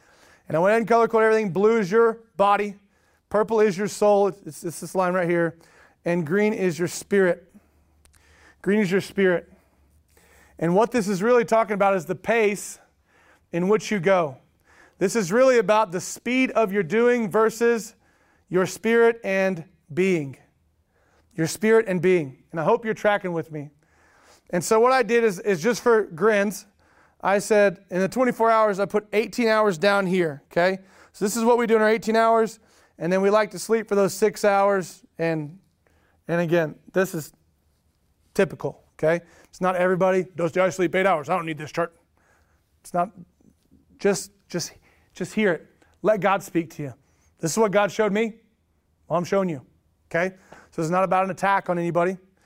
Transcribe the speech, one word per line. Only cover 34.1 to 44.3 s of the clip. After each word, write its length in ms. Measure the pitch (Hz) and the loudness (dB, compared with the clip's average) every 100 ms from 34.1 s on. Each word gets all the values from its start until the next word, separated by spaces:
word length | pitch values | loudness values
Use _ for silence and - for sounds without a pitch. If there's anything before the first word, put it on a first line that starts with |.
six 320 | - 214 208 208 | 0 -2 0 0
hours, 580 | 196 202 196 170 - _ - | 2 2 0 -4 -14 _ -6
and, 400 | 165 160 147 190 _ _ _ _ _ _ - | -4 -4 -8 -14 _ _ _ _ _ _ -6
and 120 | 170 | -4
again, 360 | 170 170 151 - - | 0 0 0 -6 -6
this 220 | 185 190 165 | -4 -2 -4
is 180 | 139 _ _ _ _ _ _ _ _ _ _ | -12 _ _ _ _ _ _ _ _ _ _
typical, 500 | - 175 - 143 - _ | -2 -2 -2 -10 -10 _
okay? 280 | - 156 175 175 _ _ | -4 -2 -2 -4 _ _
It's 140 | - | -4
not 160 | 185 180 | -2 0
everybody, 520 | 185 185 190 190 185 147 | 0 2 2 0 -2 -6
"Does 160 | 170 | -4
the 100 | 180 | 0
I 80 | 185 | -2
sleep 240 | 185 170 | 0 -2
eight 140 | 180 190 | 0 0
hours? 200 | 165 143 | 0 -2
I 80 | 180 | -6
don't 120 | 165 | -4
need 100 | 151 | -10
this 140 | 151 | -8
chart." 220 | - 170 _ _ _ _ _ _ _ _ _ | -6 -6 _ _ _ _ _ _ _ _ _
It's 120 | - | -8
not, 160 | 175 180 - - _ _ _ _ _ _ _ | -6 -6 -8 -20 _ _ _ _ _ _ _
just, 340 | 196 190 - | -2 -2 -6